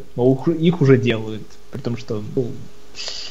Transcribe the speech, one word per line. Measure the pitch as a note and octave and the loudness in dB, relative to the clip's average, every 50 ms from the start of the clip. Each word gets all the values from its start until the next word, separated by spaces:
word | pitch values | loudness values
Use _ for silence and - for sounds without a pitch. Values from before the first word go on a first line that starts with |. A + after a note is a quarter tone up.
| - - - | -10 -8 -2
но | - A#2+ | 2 4
ух-, | C3 C#3 C#3 - E3+ | 4 4 4 2 0
их | E3+ D#3+ D#3+ F3 E3+ - | 0 4 4 2 4 6
уже | C#3+ C3+ C3+ B2 | 6 8 8 6
делают. | A2+ A#2+ A#2 A2 A2 A2 A2 G#2+ - - - - - - | 6 2 0 0 -2 -6 -8 -8 -8 -10 -12 -12 -12 -10
При | - A#2+ | -10 -6
том, | - A#2+ A#2 A#2 | -6 -4 -4 -4
что... | - - A#2 G#2+ G#2 A2 - | -4 -6 -6 -6 -6 -4 -2
Ну, | C#3 B2 A2+ A2 - - - - - - - - - - - - - - - | -2 -2 -2 -4 -8 -10 -10 -10 -10 -10 -10 -10 -8 -8 -8 -8 -8 -10 -10